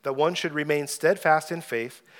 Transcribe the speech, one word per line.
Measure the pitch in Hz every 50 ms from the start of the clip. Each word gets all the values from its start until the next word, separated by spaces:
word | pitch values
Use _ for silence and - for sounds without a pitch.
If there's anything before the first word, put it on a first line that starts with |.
that | _ 139 135
one | 131 147 165 180
should | 170 - 175 147
remain | 151 151 147 151 147 143 139
steadfast | - - - 160 - - - 165 156 156 156 -
in | 175 170
faith | 165 - - 117 113 127 - - _ _ - -